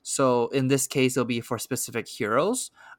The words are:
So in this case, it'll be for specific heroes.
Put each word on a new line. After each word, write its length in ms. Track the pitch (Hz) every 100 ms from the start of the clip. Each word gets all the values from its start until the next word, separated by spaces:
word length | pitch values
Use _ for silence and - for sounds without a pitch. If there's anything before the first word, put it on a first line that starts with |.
So 460 | - - 131 123 117
in 200 | 139 131
this 180 | 139 -
case, 300 | 143 131 127
it'll 80 |
be 160 | 120 117
for 180 | - 113
specific 480 | - 127 - 113 -
heroes. 640 | - 107 117 180 254 - _ -